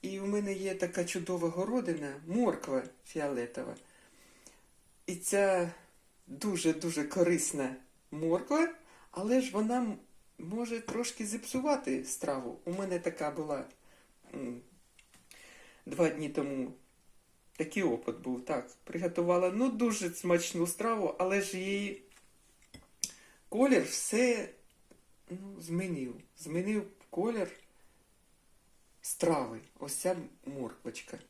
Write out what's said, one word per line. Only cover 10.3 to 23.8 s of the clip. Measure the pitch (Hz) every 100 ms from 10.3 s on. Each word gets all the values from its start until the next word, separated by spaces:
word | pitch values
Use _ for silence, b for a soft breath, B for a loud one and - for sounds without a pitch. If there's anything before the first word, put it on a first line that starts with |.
| -
може | 165 214 233 233
трошки | 220 220 240 - 214
зіпсувати | 220 - 262 285 277 - 131
страву. | - - - 135 120 -
У | -
мене | 180 196 180
така | 175 - 147
була, | 143 156 139 131 - b b b _ -
м, | 135 127 120 - - _ - _ - _ B B B B B -
два | 160 165
дні | 151 147
тому | 135 143 135 127 - - _ _ - _ _ _ -
такий | 160 -
опит | 170 117 - 113
був, | 131 127
так, | - 143 - -
приготувала, | - 170 175 175 170 175 180
ну, | 202 262
дуже | 226 240 208 180
смачну | 170 180 170 170 175 175
страву, | - 214 226 180 -
але | 185 196
ж | 196 185
її | 190 202 202 - - - - _ _ _ - - - _ B B B B B
колір | 214 269 240